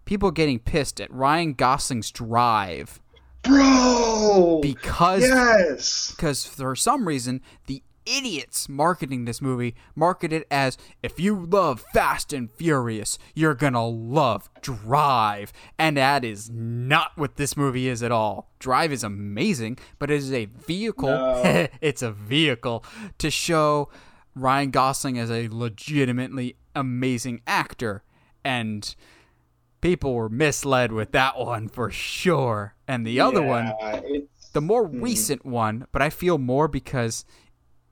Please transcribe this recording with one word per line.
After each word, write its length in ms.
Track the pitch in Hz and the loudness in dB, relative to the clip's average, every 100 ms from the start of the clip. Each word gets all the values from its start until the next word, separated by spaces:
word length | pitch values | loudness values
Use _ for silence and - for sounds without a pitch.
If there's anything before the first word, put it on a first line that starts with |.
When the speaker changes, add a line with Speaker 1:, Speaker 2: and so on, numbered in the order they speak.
| - | -6
Speaker 1:
people 240 | 202 196 | -2 0
getting 280 | 156 156 120 | 2 2 0
pissed 440 | - 165 131 - | 0 0 -2 -6
at 100 | 101 | -10
Ryan 400 | 123 135 156 170 | -2 2 2 0
Gosling's 580 | 131 127 135 - 123 104 | 2 2 2 0 -4 -6
Drive. 880 | - 117 117 120 110 95 76 - - - - - - | -8 -2 2 4 4 0 -6 -10 -16 -20 -20 -20 -6
Speaker 2:
Bro! 1160 | 247 277 269 262 254 240 233 220 214 202 175 160 | 4 6 8 6 6 4 2 2 6 6 6 4
Speaker 1:
Because 600 | 143 135 - - 175 196 | 0 -2 -6 2 2 4
Speaker 2:
Yes! 920 | 254 262 240 220 175 127 - - - - | 4 6 6 6 4 0 -4 -4 -6 -4
Speaker 1:
because 300 | 165 135 - | -2 -2 -6
for 280 | - 131 | -6 -6
some 320 | 131 - 277 196 | -2 0 0 0
reason, 340 | 139 120 127 - - - | -2 -4 -8 -10 -18 -12
the 160 | 135 - _ - | -12 -12 _ -6
idiots 640 | 175 262 156 123 - - | -4 -4 -6 -6 -8 -8
marketing 560 | 139 160 180 139 131 | 0 0 0 -4 -4
this 160 | 120 117 | -6 -4
movie 320 | 135 127 120 117 - | -4 -2 -4 -6 -14
market 380 | - 165 180 165 | 0 0 0 -2
it 140 | 156 - | -4 -2
as, 260 | 143 135 - - - | 0 0 -2 -12 -12
"If 180 | 120 - | -10 -2
you 140 | 185 208 | 0 0
love 480 | 165 196 170 120 - | 0 2 2 0 -2
Fast 400 | 233 165 120 - | 2 2 0 -4
and 180 | 143 117 | -6 -8
Furious, 680 | - 165 143 120 110 - - - | -4 0 2 0 -4 -6 -8 -10
you're 200 | - 156 | 0 0
gonna 320 | 131 143 123 117 | 2 2 2 -2
love 640 | 113 113 143 135 107 - - | -4 -2 2 2 0 -6 -14
Drive." 880 | - 120 107 139 147 127 107 104 104 - - - | -10 -10 0 2 4 4 2 0 -8 -18 -16 -2
And 180 | 160 143 | 0 4
that 280 | 131 139 | 4 2
is 260 | 123 101 110 | 0 -6 -10
not 640 | 117 113 120 127 156 160 - | -8 -6 -4 0 0 0 -4
what 200 | 139 - | -6 -4
this 200 | 139 - | -6 -2
movie 320 | 143 127 127 | -2 -2 -4
is 140 | 120 | -4
at 80 | 120 | -2
all. 400 | 117 107 101 - _ | -2 -2 -4 -12 _
Drive 320 | - 131 165 | -2 0 0
is 120 | 135 | -2
amazing, 720 | 104 98 101 101 190 151 110 127 - - | -6 -8 -8 -2 -2 -2 -4 -10 -14 -10
but 120 | 143 | -2
it 60 | 147 | -2
is 160 | 135 | -2
a 140 | 131 104 | -4 -6
vehicle. 640 | - - 175 226 - 135 | -10 -8 -6 -4 -4 -2
Speaker 2:
No. 580 | 131 131 127 127 175 170 | 0 0 2 2 2 0
Speaker 1:
<laughs> 60 | - | -2
It's 220 | 156 - | -4 -4
a 80 | 120 | -6
vehicle 760 | 101 104 139 156 117 123 117 - - 208 - | -8 -2 2 2 0 -4 -6 -8 -16 -16 -6
to 120 | 160 | -4
show 580 | - - 165 151 147 143 - - - _ | -2 0 2 2 2 -2 -10 -20 -20 _
Ryan 360 | - 127 139 139 | -4 0 2 2
Gosling 480 | 135 131 139 143 123 | 2 2 0 -4 -4
as 120 | 117 | -2
a 180 | 117 117 | -4 -4
legitimately 1080 | 113 120 98 - 147 131 123 127 135 123 - _ | -6 -6 -8 -4 0 2 0 -4 -6 -8 -10 _
amazing 680 | - 131 123 131 123 131 117 - | -6 -4 -2 0 -2 -4 -8 -4
actor. 560 | 190 147 - 117 98 - _ _ _ | -2 -4 -6 -6 -6 -12 _ _ _
And 500 | 139 123 110 104 - - - _ _ _ _ _ _ _ | -4 -2 -4 -6 -10 -14 -20 _ _ _ _ _ _ _
people 320 | 165 180 143 | 0 0 0
were 140 | 120 110 | -2 -2
misled 600 | 113 151 - 143 127 123 | 0 0 0 0 2 2
with 200 | 110 107 | -2 -2
that 260 | 139 131 127 | 2 2 0
one 300 | 120 117 107 | -4 -4 -6
for 220 | - 113 | -6 -6
sure. 840 | - - - 185 156 127 107 101 - - | -6 -8 -4 0 2 2 -2 -4 -10 -8
And 180 | 127 113 | -6 -2
the 140 | 120 | 2
other 220 | 202 226 | 4 4
one, 300 | 139 120 117 107 | 2 0 -2 -4
Speaker 2:
Yeah, 200 | 110 107 | -4 -6
it's 440 | - 143 143 _ - | -4 -6 -6 _ -6
Speaker 1:
the 100 | 151 | -4
more 260 | 156 233 202 | 2 2 2
Speaker 2:
hmm. 140 | 131 | -2
Speaker 1:
recent 420 | 233 226 - 135 139 | -2 -2 -2 -4 -4
one, 400 | 120 107 110 135 | -2 0 -2 -4
but 100 | 139 | 0
I 80 | 143 | 0
feel 280 | - 175 165 | 0 0 2
more 280 | 123 131 156 | 2 2 0
because 560 | 139 - 131 117 113 - - _ _ _ _ _ | -2 -4 -4 -2 -4 -12 -20 _ _ _ _ _